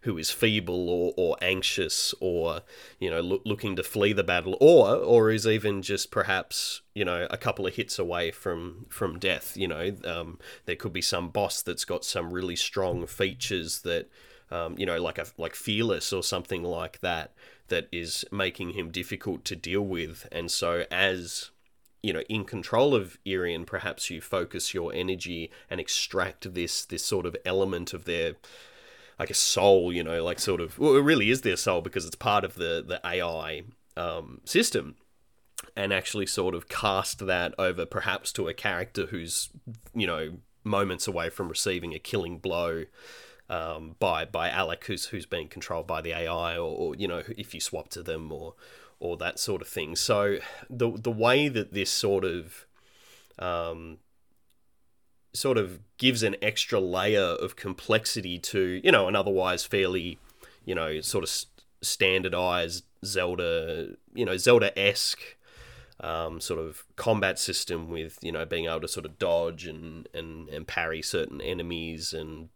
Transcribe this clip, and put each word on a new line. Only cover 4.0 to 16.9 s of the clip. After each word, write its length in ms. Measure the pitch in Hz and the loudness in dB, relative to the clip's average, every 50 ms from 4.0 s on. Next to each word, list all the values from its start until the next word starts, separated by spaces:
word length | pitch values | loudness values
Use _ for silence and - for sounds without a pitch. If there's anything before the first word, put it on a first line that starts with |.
| 101 104 | 4 4
the 100 | 107 98 | 4 4
battle, 360 | 92 85 90 87 85 92 95 - | 2 2 2 0 0 0 2 8
or, 340 | 135 156 175 151 110 95 123 | 10 12 12 12 10 8 6
or 380 | - - 78 120 117 110 110 | 2 4 6 8 8 8 8
is 160 | 110 110 104 113 | 4 4 4 4
even 340 | 110 110 104 107 101 98 | 2 4 2 0 0 0
just 300 | 92 - 101 95 - - | -2 -2 -2 -2 -2 -2
perhaps, 680 | - 110 95 - 95 95 87 - - - - - - - - _ _ | 0 0 2 2 2 0 0 -2 -4 -4 -4 -4 -6 -8 -10 _ _
you 120 | 104 101 | -2 -2
know, 200 | 90 87 85 87 - | 0 0 0 -2 -2
a 80 | - - | -4 -2
couple 280 | - 117 98 - 98 | -2 -2 -2 0 -2
of 100 | 92 - | -2 -2
hits 220 | - 104 - - - | -2 -4 -4 -2 -4
away 320 | 92 87 87 87 87 82 | -2 -2 0 -2 -2 -2
from, 560 | - - - 98 85 82 85 90 87 92 113 - | -4 -4 -4 -4 -4 -4 -6 -10 -12 -14 -16 -16
from 280 | - - 110 90 80 87 | -8 -4 -4 -4 -4 0
death. 380 | 95 95 87 - - - - | 0 0 0 0 -2 -8 -4
You 140 | 98 95 87 | -2 -2 -2
know, 260 | 80 76 85 98 98 92 - | -2 -2 -2 -4 -4 -4 -6
um, 360 | 90 85 85 82 82 85 - - - - - - | -6 -6 -6 -6 -8 -12 -14 -16 -20 -20 -14 -8
there 100 | - 87 | -6 -6
could 160 | - - 107 | -4 -4 -6
be 100 | 82 90 | -4 -2
some 280 | 87 - - 87 87 87 | 0 0 0 0 -2 -2
boss 320 | - 104 101 87 - - | 0 0 0 0 0 -4
that's 240 | - - 87 - - | -4 -4 -4 -4 -4
got 180 | - 90 87 - | -2 -4 -4 -2
some 300 | - - 95 85 85 90 | -2 -4 -2 -4 -2 -4
really 240 | 90 92 90 87 - | -4 -2 -2 -2 -2
strong 500 | - - - 98 95 90 87 87 85 - | -2 -2 0 0 0 0 0 -2 -4 -6
features 720 | - - 101 95 90 - - - 104 90 80 80 - - - | -2 0 0 0 0 -2 -4 -2 -2 -2 -2 -2 -6 -4 -2
that, 260 | 87 85 82 - - _ - - - - - _ _ | -2 -2 -2 -2 -4 _ -20 -20 -20 -20 -20 _ _
um, 240 | - 85 85 80 82 - | -6 -4 -4 -4 -4 -4
you 80 | 98 | -2
know, 160 | 92 85 82 | 0 0 0
like 160 | 87 80 80 - | 0 -2 -2 -4
a, 80 | 78 - - - | -8 -8 -8 -8
like 180 | 82 82 - | -8 -8 -8
Fearless 560 | - - - 104 107 117 113 95 80 - - | -8 -4 -2 0 2 2 2 2 0 0 -2
or 100 | 101 92 | -2 -2
something 420 | 87 - - 90 87 - 95 87 85 | -2 0 -2 -2 -2 -4 -4 -4 -2
like 360 | 87 85 85 85 80 | -4 -4 -4 -4 -6